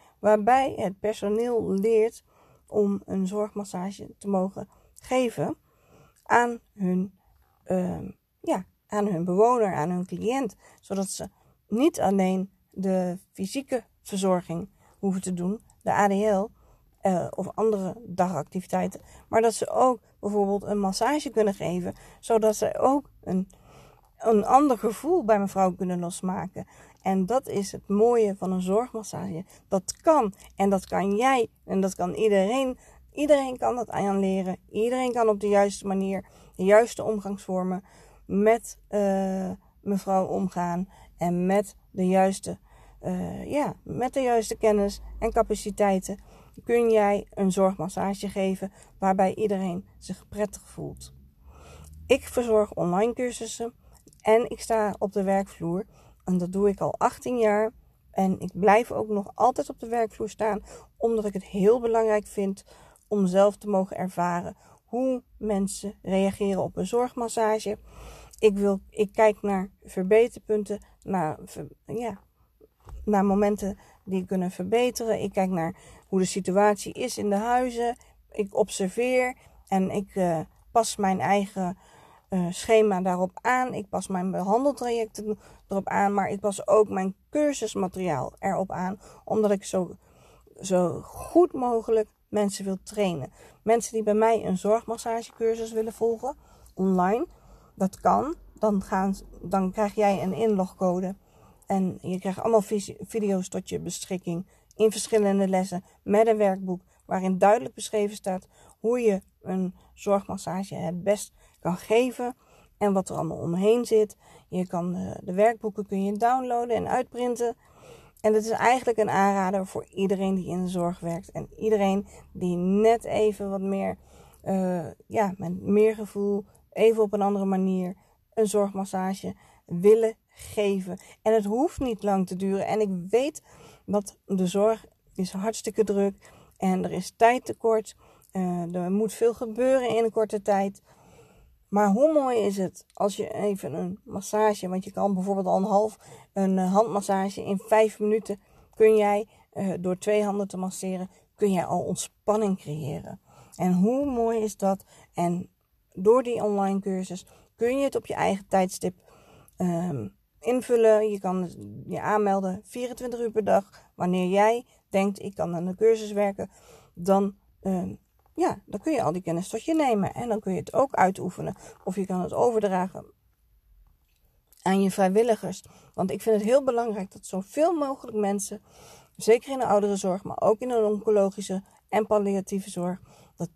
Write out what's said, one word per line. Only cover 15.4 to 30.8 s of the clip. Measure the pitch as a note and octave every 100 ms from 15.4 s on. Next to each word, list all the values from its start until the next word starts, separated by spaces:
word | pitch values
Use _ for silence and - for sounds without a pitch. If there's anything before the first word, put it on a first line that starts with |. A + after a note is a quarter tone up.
| F3+ A3 _ _
de | -
A | - G3+
D |
L, | G3 G#3+ G3 A3 _ _ _ _ _
eh, | G3 F3+ C3
of | - F#3+
andere | - A3 G#3 F#3 A#3 A3
dagactiviteiten. | F3 F#3 E3 D#3+ F#3+ - F#3 F3+ - - - -
Maar | A3+
dat | A3+
ze | G#3+ -
ook | - B3+ A#3 _ _
bijvoorbeeld | G3+ G#3 G3 G3+
een | G3+ G#3
massage | G3 F#3+ A3+ D4 D4
kunnen | A3 G#3
geven, | G3 E3 F3+ F#3 - - -
zodat | - A3+ A3 G#3+
ze | - -
ook | B3+ C#4+ - _
een, | - F#3 F#3+ - - - - _ _ -
een | - G#3+
ander | - C4 D4 A3+
gevoel | G#3+ G#3 C#4 F4+
bij | A3 G#3
mevrouw | G3 F#3+ F#3+
kunnen | F3+ F3+ F3+
losmaken. | F3 - F#3 F#3+ F#3 - - - - _
En | F#3+ F#3+ F#3
dat | B3+ -
is | G3+ G3
het | - -
mooie | G3+ A3+ A#3+ G#3 G3
van | F#3
een | F#3
zorgmassage. | F#3 G3+ B3 A3+ G#3 - F#3+ E3 - - _
Dat | F#3+ - -
kan. | - D#4 G#3 - - -
En | G3
dat | F#3+